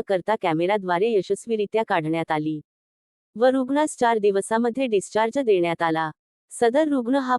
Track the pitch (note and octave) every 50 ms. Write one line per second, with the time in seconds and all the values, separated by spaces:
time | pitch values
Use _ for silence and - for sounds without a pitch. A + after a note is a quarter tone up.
0 | A3+ - G3 F3+ - - G#3+ - - F3+ D#3 D#3+ E3+ F3+ G#3 G#3+ F#3+ F3+ F3 E3+
1 | G3+ A#3 A3+ G3 F3 - G3 - - A#3 A3+ G#3+ G3+ - - A3 A3+ - G3 E3+
2 | D#3 D#3 E3 E3 D#3+ - D#3+ D3+ D#3 D#3 D#3 D3+ - _ _ _ _ _ _ _
3 | _ _ _ _ _ _ _ G#3+ A#3+ C4 B3+ C4+ B3+ B3 C#4 D4 D#4 D4+ - -
4 | B3 A#3 A#3 A3 G3 G#3 G3 G3 G3 - A3+ A3+ A#3+ A#3+ A3+ C4 C4+ B3 G#3+ G3
5 | - - - G#3 A3+ A3+ - C#4+ C#4 A3 G3+ F3+ E3+ E3+ E3 - E3+ E3 D#3+ D#3+
6 | D#3+ D#3+ - - _ _ _ _ _ _ - - A#3+ A#3 A#3 D4 D#4+ D4+ C#4+ C4
7 | A#3 A3+ C4+ C#4 C4 B3+ B3+